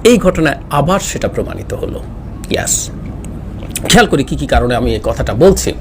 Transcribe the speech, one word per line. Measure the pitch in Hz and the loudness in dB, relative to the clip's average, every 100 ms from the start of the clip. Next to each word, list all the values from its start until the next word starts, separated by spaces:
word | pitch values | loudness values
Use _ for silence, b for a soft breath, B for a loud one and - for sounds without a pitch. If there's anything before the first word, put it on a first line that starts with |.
এই | 220 240 | 6 6
ঘটনায় | 185 175 156 139 - | 4 2 0 0 -2
আবার | 147 143 190 | 0 2 0
সেটা | - - 107 | -2 -4 -4
প্রমাণিত | - 104 95 98 | -4 -6 -6 -8
হলো। | 98 - - - - - - - | -6 -6 -8 -10 -12 -12 -12 -6
ইয়াস, | - - - - - - - - - - - - - - | -4 -2 -2 -4 -10 -10 -10 -10 -10 -10 -10 -8 -6 2
খেয়াল | - 226 | 4 4
করি | 156 | 2
কী | 127 151 | 0 -2
কী | 139 | 0
কারণে | 120 123 120 | 2 2 2
আমি | 120 | 0
এই | 110 | 0
কথাটা | 110 113 131 | -2 -2 -2
বলছি। | 104 175 185 - - | 6 6 6 0 -4